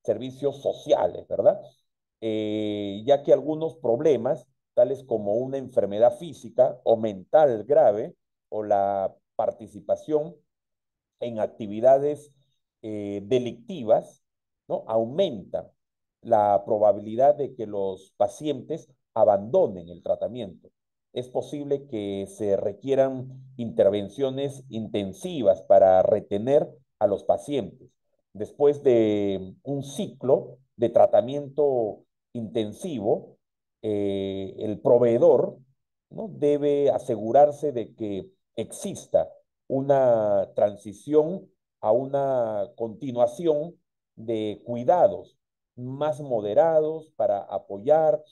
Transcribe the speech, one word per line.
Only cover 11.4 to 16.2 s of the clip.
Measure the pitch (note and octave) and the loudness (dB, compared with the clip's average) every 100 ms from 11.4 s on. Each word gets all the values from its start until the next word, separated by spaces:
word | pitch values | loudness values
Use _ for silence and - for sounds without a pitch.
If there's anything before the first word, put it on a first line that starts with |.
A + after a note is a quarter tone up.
| G2+ - G#2+ G#2+ B2 C3+ C#3+ D3 - _ _ _ _ _ | -6 -8 -10 0 4 4 2 -6 -12 _ _ _ _ _
eh, | A2 G#2+ G2+ G2+ | -12 -8 -8 -8
delictivas, | G2+ B2+ A#2+ A#2 - F#3 G#2+ C#3 - _ _ _ _ _ - | -2 -2 -2 -8 -12 -6 0 0 0 _ _ _ _ _ -10
¿no? | C#3 - | -8 -4
aumentan | A2+ A2+ D3 G3 A2+ E2+ E2+ - _ _ _ _ _ | -2 -2 0 -2 -4 -10 -10 -10 _ _ _ _ _